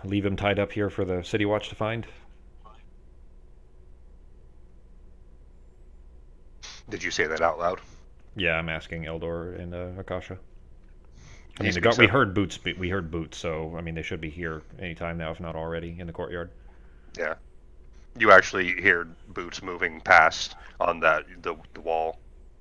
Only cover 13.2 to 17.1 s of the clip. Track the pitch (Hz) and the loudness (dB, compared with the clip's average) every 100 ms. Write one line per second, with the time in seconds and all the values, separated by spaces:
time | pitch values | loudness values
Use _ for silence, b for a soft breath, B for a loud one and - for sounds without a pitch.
13.2 | 78 - 87 78 80 85 85 82 78 90 | -6 -6 -6 -4 -6 -6 -6 -6 -6 -6
14.2 | 80 76 85 80 - - 90 82 85 85 | -8 -6 -6 -6 -10 -12 -10 -6 -6 -4
15.2 | 80 82 87 80 82 82 85 85 87 82 | -6 -6 -8 -6 -4 -4 -6 -8 -10 -8
16.2 | 87 87 85 - b b b b b | -6 -6 -8 -12 b b b b b